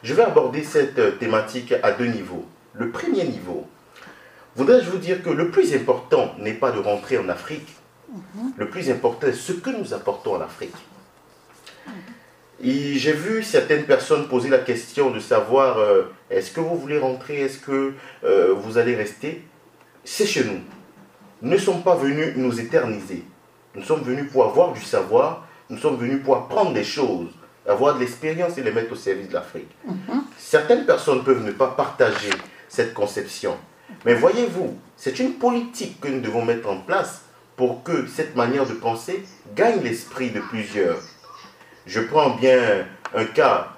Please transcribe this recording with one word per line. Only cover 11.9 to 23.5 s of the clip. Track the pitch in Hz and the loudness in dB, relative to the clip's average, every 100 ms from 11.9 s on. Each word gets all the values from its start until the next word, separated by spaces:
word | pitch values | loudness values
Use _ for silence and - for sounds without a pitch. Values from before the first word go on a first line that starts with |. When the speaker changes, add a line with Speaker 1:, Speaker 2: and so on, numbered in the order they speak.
| 190 190 240 - _ _ - | -18 -18 -20 -20 _ _ -6
Speaker 1:
Et | 127 139 143 | -2 -2 0
j'ai | 139 143 | 0 2
vu | 151 180 220 | 0 0 -4
certaines | 214 156 - 151 | 2 0 4 0
personnes | 151 131 - 151 147 | 4 2 4 0 2
poser | 127 127 | -2 4
la | 131 | 2
question | - 117 - - 139 | 2 -4 -4 0 0
de | 110 | 0
savoir, | - 110 104 131 135 110 | 2 2 4 4 4 4
euh, | 104 98 90 - _ | 6 4 4 -8 _
est-ce | 95 95 | -2 -2
que | 165 | -4
vous | 160 175 | -2 -2
voulez | 135 151 | -2 0
rentrer, | 131 127 - 147 | 0 -4 -6 -4
est-ce | 135 135 | -4 -4
que, | - 135 139 135 - - | -4 0 -2 -4 -18 -4
euh, | - 98 90 101 | 4 6 6 4
vous | 107 117 | 0 0
allez | 120 | 2
rester ? | 110 104 - 147 170 - _ _ _ _ _ | 0 -4 -6 -10 -10 -14 _ _ _ _ _
C'est | - - 214 | -14 -2 -2
chez | 156 | 0
nous. | 113 92 - - - - - _ - _ | -2 -4 -12 -20 -20 -20 -20 _ -20 _
Nous | 127 | -2
ne | 190 | 0
sommes | 196 170 | 2 0
pas | 185 160 | 2 2
venus | 139 147 151 123 | 2 0 -2 0
nous | 127 113 | -2 -2
éterniser. | 113 - 120 104 90 87 - - _ | 0 0 0 -6 -8 -12 -12 -20 _